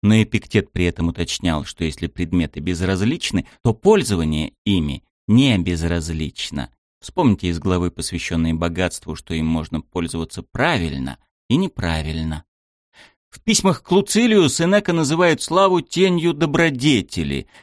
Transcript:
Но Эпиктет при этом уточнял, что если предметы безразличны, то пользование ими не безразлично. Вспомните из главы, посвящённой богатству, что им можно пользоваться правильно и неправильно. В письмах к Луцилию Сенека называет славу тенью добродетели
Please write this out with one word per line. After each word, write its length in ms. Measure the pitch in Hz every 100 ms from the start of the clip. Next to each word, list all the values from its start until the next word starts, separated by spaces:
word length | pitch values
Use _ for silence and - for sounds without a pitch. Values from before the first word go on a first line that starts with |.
Но 200 | 101 110
Эпиктет 480 | 107 104 - 107 -
при 120 | -
этом 240 | 87 - 85
уточнял, 560 | 82 85 - 87 78
что 200 | 71 -
если 220 | 82 - 80
предметы 540 | - 85 90 78 -
безразличны, 840 | 78 85 92 95 107 160 - 98 - _
то 100 | 120
пользование 800 | 110 190 214 117 95 78 78 78 _ -
ими 360 | 95 73 65 _ _ -
не 300 | 113 139 104
безразлично. 1120 | 87 85 82 85 80 78 76 - - 73 62 _ _ _
Вспомните 480 | - - 151 98 90
из 100 | 82
главы, 320 | 92 90 87
посвящённой 600 | - - 85 - 82 82
богатству, 640 | 80 85 85 90 - - 78
что 160 | -
им 140 | 80 80
можно 340 | 82 78 80
пользоваться 600 | - 87 85 82 80 -
правильно 760 | - - 147 143 82 71 65 - _ _ _
и 80 | 220
неправильно. 880 | 190 - 87 80 78 80 80 78 - _ _ _ _ _ - _ _
В 100 | -
письмах 420 | - 214 196 156
к 80 | -
Луцилию 580 | 185 196 214 240 214 156
Сенека 440 | - 170 202 202
называет 500 | 170 147 165 180 151
славу 380 | - 170 196 180
тенью 540 | - 165 190 175 165
добродетели 1120 | 147 160 143 165 131 143 123 - - 76 69 - -